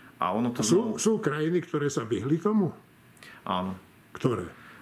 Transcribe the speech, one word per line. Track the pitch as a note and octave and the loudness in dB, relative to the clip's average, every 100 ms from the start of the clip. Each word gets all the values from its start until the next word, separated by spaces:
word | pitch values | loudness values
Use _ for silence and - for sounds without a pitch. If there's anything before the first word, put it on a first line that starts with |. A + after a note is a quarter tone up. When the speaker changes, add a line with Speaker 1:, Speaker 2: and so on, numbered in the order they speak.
| - - | -14 -4
Speaker 1:
a | F2 | 0
ono | G#2 B2 | 0 0
to | A#2+ | 0
Speaker 2:
Sú, | A2+ | 2
Speaker 1:
znovu | F3+ A#3 - | 4 2 0
Speaker 2:
sú | G#3+ G#3+ | 2 2
krajiny, | D3 D3+ D#3 F3 | 0 0 0 0
ktoré | - D3+ C#3+ | 0 -2 0
sa | C#3 | -2
vyhli | A2 A2 A#2+ D#3+ | -2 -2 0 0
tomu? | G#3 G#3+ F3 - - - - - - - - | 2 2 2 -2 -18 -20 -20 -20 -20 -14 -4
Speaker 1:
Áno. | F#2 F#2+ F#2 - - - | -2 -2 -6 -14 -20 -20
Speaker 2:
Ktoré? | - C#3 G#2 F2 - - - | -2 -2 0 -6 -12 -20 -12